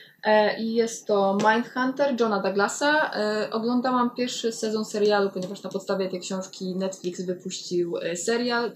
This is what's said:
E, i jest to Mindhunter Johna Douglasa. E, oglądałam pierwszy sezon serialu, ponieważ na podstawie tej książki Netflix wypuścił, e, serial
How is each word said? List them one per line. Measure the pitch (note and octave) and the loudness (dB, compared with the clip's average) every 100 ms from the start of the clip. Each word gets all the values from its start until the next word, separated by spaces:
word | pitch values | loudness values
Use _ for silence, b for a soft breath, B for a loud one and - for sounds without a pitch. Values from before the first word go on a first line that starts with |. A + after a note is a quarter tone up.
| B B | B B
E, | G#3+ G#3+ G#3 - | 4 6 6 2
i | A3+ | 0
jest | A3+ A3+ - - | 0 0 -2 0
to | G3+ G3 G3 G#3+ | 2 4 4 4
Mindhunter | A#3 A#3+ B3+ B3+ C4 C#4+ A#3+ | 4 0 -2 -2 2 0 2
Johna | A3+ G3 | 2 2
Douglasa. | F#3+ G3+ G3+ - C#4+ D4+ - | 0 2 0 2 2 2 2
E, | - G#3+ G#3+ G#3 | 0 -2 -2 -2
oglądałam | A3+ A3+ B3 B3+ B3+ A#3+ - | -2 0 0 2 2 0 0
pierwszy | B3 - A#3 | -4 -2 -4
sezon | A3+ A3 G#3+ G#3+ | -2 -2 -2 -2
serialu, | G#3 G#3 G3+ G3 | 0 4 4 2
ponieważ | F#3 F#3 G3+ | -2 -8 -8
na | F#3+ | -8
podstawie | F#3+ - F#3+ F#3 | -6 -4 -2 -2
tej | F#3 | -4
książki | - F#3+ F#3 - F#3 F#3 | -6 -6 -6 -8 -6 -4
Netflix | F#3+ F#3 F3+ F3+ | -4 -4 -6 -6
wypuścił, | F#3 F3+ F#3 - - F3 F3 F3+ | -6 -6 -8 -10 -4 -2 -2 -2
e, | E3+ F3 | -4 -4
serial | - A#3 B3 A#3+ A#3 | -2 0 0 -2 -2